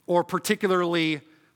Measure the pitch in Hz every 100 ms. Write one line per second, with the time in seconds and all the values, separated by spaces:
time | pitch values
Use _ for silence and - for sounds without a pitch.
0 | - 175 170 185 - 208 202 185 175 170
1 | 160 151 - _ _